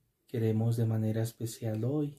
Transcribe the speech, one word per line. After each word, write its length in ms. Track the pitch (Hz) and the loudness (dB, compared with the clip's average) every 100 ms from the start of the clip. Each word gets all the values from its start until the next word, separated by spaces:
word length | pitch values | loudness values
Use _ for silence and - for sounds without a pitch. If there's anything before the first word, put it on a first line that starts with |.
| _ _ _ | _ _ _
Queremos 500 | 120 110 110 117 117 | 0 2 4 2 2
de 80 | |
manera 380 | 113 110 110 110 | 2 2 0 0
especial 600 | 113 - 113 - 113 110 120 | -2 -4 -10 -6 -6 -2 -2
hoy 320 | 151 147 | -2 -2